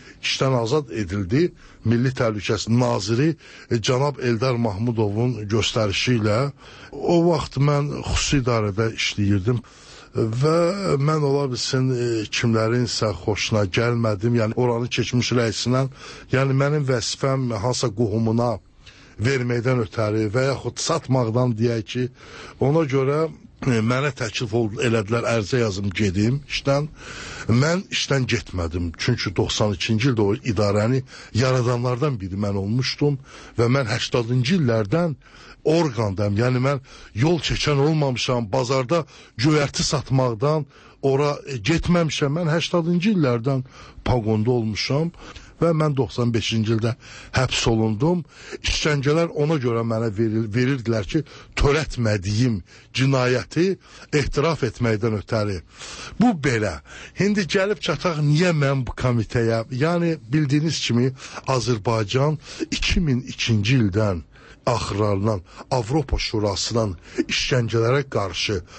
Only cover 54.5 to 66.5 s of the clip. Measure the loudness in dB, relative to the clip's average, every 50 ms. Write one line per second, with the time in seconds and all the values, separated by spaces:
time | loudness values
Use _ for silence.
54.5 | 0 0 -2 -4 -2 0 0 0 0 0 0 -2 -2 -2 -4 -2 -2 -2 -2 -2
55.5 | -6 -8 -10 -14 -20 -20 -18 -16 -16 -16 -16 -6 0 2 2 2 2 2 0 0
56.5 | 0 0 0 -2 -4 -8 -12 -18 -20 -20 -20 -10 -4 0 0 2 2 0 0 0
57.5 | 0 0 0 0 -2 -2 -2 -4 -2 0 0 -2 0 2 2 2 4 4 4 2
58.5 | 2 2 2 2 0 0 -2 -4 -4 -2 0 0 2 0 0 0 0 0 2 2
59.5 | 0 0 -2 -4 -2 0 0 2 2 2 0 0 -2 -4 -4 -2 0 0 2 2
60.5 | 2 2 2 0 -2 -2 -2 0 2 2 2 2 0 -4 -14 -16 -16 -8 -2 0
61.5 | 0 0 2 0 -2 0 0 0 0 0 0 0 0 2 2 2 0 -2 -8 -12
62.5 | -10 -8 -8 -6 -4 -4 0 0 2 2 2 2 0 0 -2 -6 -8 -4 0 0
63.5 | 2 2 2 2 2 4 2 2 2 2 0 0 0 -2 -6 _ -20 -20 -20 -20
64.5 | -14 -6 -2 -2 -2 -2 -2 -4 -2 0 0 0 0 0 0 0 -2 -2 -6 -12
65.5 | -20 -14 -6 -2 -2 -2 -2 0 -2 -2 0 0 -2 -2 -2 -2 -2 -2 0 0